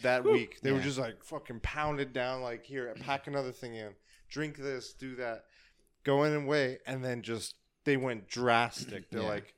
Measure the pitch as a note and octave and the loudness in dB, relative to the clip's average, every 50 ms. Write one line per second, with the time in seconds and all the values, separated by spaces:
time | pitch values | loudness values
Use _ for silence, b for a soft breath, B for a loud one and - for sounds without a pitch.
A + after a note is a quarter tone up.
0 | - B2+ B2+ B2 B2+ G#4 - - A2 - - - - C3+ C3+ C3+ C3+ C#3+ C3+ C3 | 2 4 4 6 6 6 6 6 4 0 -8 -2 2 2 2 4 2 0 0 0
1 | B2 A2+ G#2+ - - - D#3+ C#3+ - - A#2+ A2 - - - D3+ D3+ D3+ D3 C#3 | -2 -4 -6 -10 -12 -10 -10 -10 -8 -10 -10 -6 -4 -4 -2 0 0 0 0 0
2 | C#3 C3 B2 C3 B2 B2+ C3 B2+ B2+ A#2+ A#2 G2+ - - C3+ C3 B2 A#2+ - - | -2 -2 0 0 0 0 0 -2 -4 -4 -6 -8 -10 -8 -6 -6 -6 -6 -8 -8
3 | C3 C#3 C#3 C#3 - D3+ C#3+ C#3+ C3 B2+ A#2+ - B2+ A#2+ A2+ A2+ G#2+ G#2 G2 _ | -4 -2 -4 -2 -2 -4 -2 -2 -2 -4 -6 -8 -10 -10 -8 -8 -10 -10 -12 _
4 | b b b b b b - C#3+ D#3 D3+ C#3+ C#3+ C#3 C#3 C3 B2 A#2+ - - - | b b b b b b -6 -4 -4 -4 -6 -6 -6 -6 -6 -6 -8 -12 -14 -12
5 | C3+ C3 B2+ B2 B2 A#2 A2+ G#2 - b b b b b b b b b _ _ | -12 -10 -8 -4 -4 -4 -4 -6 -10 b b b b b b b b b _ _
6 | - C#3+ C#3 C#3 D3 D3+ D3+ D3 C#3+ C3+ D3+ D3 C3+ B2+ C3 - - B2 C3 C3 | 2 4 4 6 6 4 2 2 2 2 4 4 4 2 0 -4 -8 -6 -6 -4
7 | B2+ B2+ B2 A#2+ F#2+ A2+ A#2 G#2+ - - - _ _ _ _ _ - D3 C#3 C3 | -2 -4 -4 -4 -4 -4 -4 -4 -4 -8 -12 _ _ _ _ _ 2 4 4 4
8 | C3 C3 A#2 G#2+ F#2+ - - A#2+ B2 B2 A#2 A#2 A#2+ A2 - - - - G#2 F#2+ | 4 0 -2 -4 -8 -8 -4 2 4 6 6 6 4 2 -2 -8 -10 -10 -10 -12
9 | - - G2+ A2 A2 G#2+ G#2 G2+ G2 - _ | -10 -8 -4 -2 -2 -2 -2 -4 -6 -10 _